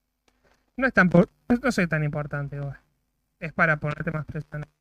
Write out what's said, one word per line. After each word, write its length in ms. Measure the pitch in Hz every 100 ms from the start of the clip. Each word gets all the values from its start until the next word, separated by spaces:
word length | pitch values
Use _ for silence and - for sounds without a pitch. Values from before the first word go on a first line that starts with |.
| _ _ _ _ _ _ _ -
No 120 | 254
es 60 |
tan 160 | - 180
por-, 180 | 170 - _ - 240
no 100 | 254
soy 140 | 220 175
tan 180 | 156 151
importante 500 | 147 147 147 143 143
igual. 240 | 143 131 _ _ _ _ _ -
Es 120 | 165
para 240 | - 165 151
ponerte 340 | 151 147 156
más 140 | 156 143
presión. 400 | 156 - 151 147 _